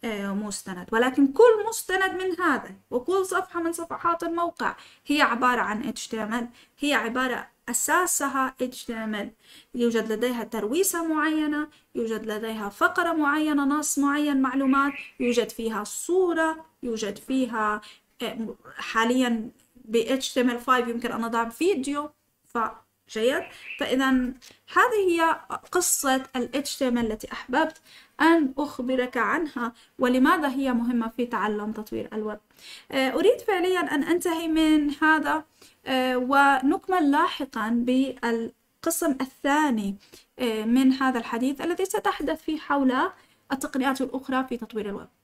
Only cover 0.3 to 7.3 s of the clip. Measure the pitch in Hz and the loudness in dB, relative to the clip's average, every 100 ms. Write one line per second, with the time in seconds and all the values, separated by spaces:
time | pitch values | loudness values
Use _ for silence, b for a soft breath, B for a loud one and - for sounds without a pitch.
0.3 | 196 214 196 - 185 - 220 247 262 277 | -4 -6 -10 -10 -12 -2 2 2 4 2
1.3 | 269 480 440 415 453 - 381 381 359 370 | 8 8 8 2 -6 -2 0 0 -2 -4
2.3 | 349 349 254 - - _ 247 247 381 381 | -2 0 0 -4 -18 _ -6 0 0 0
3.3 | 381 370 339 330 339 330 - 349 339 339 | -2 -4 -4 -4 -4 -8 -4 -2 -2 -2
4.3 | 339 339 - 214 - B B - 294 262 | -2 -2 -2 -6 -6 B B -4 2 2
5.3 | 226 247 247 196 208 220 214 - 220 214 | 4 2 2 0 -4 -6 -8 -8 -6 -4
6.3 | 233 240 b b _ 285 262 220 247 254 | -4 -6 b b _ 0 0 0 -2 -2